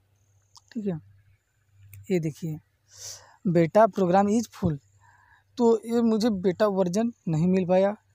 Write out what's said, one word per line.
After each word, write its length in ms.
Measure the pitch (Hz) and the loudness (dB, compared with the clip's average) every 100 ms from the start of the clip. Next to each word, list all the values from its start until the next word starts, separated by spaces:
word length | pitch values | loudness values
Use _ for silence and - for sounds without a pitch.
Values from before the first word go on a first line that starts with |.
| _ _ _ _ _ - _ | _ _ _ _ _ -20 _
ठीक 120 | 226 202 | -10 -8
है, 80 | 160 - _ _ _ _ _ _ _ - - - | -8 -12 _ _ _ _ _ _ _ -20 -18 -4
ये 80 | 180 | -4
देखिए 400 | 160 - 165 151 _ _ _ - - - - _ 202 | -4 -8 -12 -12 _ _ _ -20 -18 -20 -20 _ 0
बेटा 380 | 170 165 208 220 | 2 4 4 4
प्रोग्राम 420 | 190 180 185 202 | 2 2 2 2
इज 180 | 226 220 | 0 -4
फुल, 280 | - 175 143 _ _ _ _ _ _ _ - | -6 -4 -4 _ _ _ _ _ _ _ 0
तो 80 | 233 226 226 | 2 2 -2
ये 160 | 233 | 0
मुझे 280 | 233 220 233 196 | 0 2 0 0
बेटा 260 | 185 170 208 | -2 0 0
वर्जन 420 | 190 180 190 233 - - | 0 -2 -2 -4 -6 -6
नहीं 200 | 156 180 | -2 0
मिल 180 | 185 175 | 0 2
पाया 280 | 185 196 214 _ | 2 0 -2 _